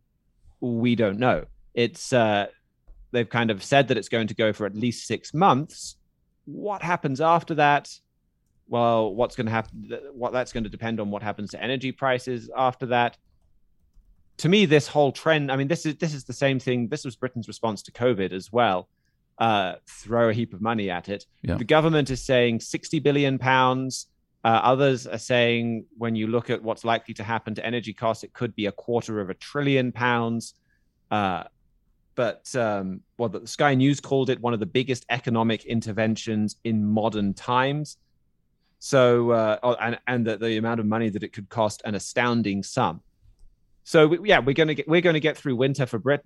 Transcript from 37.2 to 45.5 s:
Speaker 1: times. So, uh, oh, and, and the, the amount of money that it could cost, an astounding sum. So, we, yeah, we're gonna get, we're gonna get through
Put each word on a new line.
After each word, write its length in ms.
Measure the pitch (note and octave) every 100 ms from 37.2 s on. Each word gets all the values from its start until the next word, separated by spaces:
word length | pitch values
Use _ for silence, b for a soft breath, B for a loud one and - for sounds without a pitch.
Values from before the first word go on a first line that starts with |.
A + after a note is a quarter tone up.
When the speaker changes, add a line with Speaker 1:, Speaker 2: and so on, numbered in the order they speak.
| G2+
Speaker 1:
times. 640 | F#2 - B2 C3 D3 D3+ - _ _ _ _ _ _ _ _
So, 520 | - C#3 B2 A#2+ A#2+
uh, 280 | A#2 A2 G#2+
oh, 100 | B2
and, 260 | A#2 A2+ A#2 -
and 180 | B2 A2+
the, 120 | G#2+
the 180 | A2+ A2
amount 240 | A2+ A#2
of 60 | G#2+
money 240 | A2 A2+
that 140 | G2
it 100 | G#2
could 160 | - G2
cost, 320 | A#2 G#2+ -
an 120 | A2+ G2+
astounding 680 | - - A#2+ A#2+ G#2 G2
sum. 380 | F#2+ - G#2+ E2 - _ _ _ - _ _ _ -
So, 200 | E3+ D#3
we, 240 | E3+ G#3
yeah, 80 | F3
we're 160 | B2
gonna 220 | C#3+ D#3 D3+
get, 120 | C#3+
we're 140 | E3+
gonna 180 | F3 D#3+
get 160 | D3+ C#3+
through 200 | D3